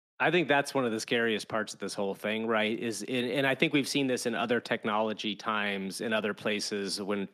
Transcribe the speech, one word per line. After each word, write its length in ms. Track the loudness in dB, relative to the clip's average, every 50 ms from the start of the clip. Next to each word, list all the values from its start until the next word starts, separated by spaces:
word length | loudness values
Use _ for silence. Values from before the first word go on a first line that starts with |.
| _ _ _ 0
I 100 | 2 4
think 160 | 4 4 4 4
that's 240 | 4 4 2 2
one 120 | 0 0 0
of 80 | 2
the 80 | 0 -2
scariest 480 | -2 0 2 2 2 2 2 0 -2 -2
parts 260 | -2 -4 -2 -4 -6
of 60 | -8
this 140 | -8 -6 -4
whole 200 | -2 -2 -2 -2
thing, 320 | -4 -4 -2 -2 -2 0
right? 320 | 0 2 2 2 2 0 -2
Is 240 | -2 -4 -4 -4
in, 220 | -6 -4 -2 -2 -2 0
and 160 | 0 0 2
I 80 | 2 2
think 160 | 2 2 4
we've 160 | 4 2 2 2
seen 180 | 0 2 2
this 200 | 2 2 0 0
in 80 | -2 0
other 260 | 0 0 2 2 0
technology 720 | 2 0 -2 0 0 0 2 2 2 0 -2 -2 -4 -4 -4
times, 640 | -4 -4 -2 -2 0 0 0 -2 -2 -4 -4 -4 -4
in 120 | -2 0
other 200 | 0 0 0 0
places 680 | -2 -2 -2 -2 0 0 -2 -2 -2 -2 -2 -2 -4 -4
when 240 | -2 -2 -2 -2 -2 -4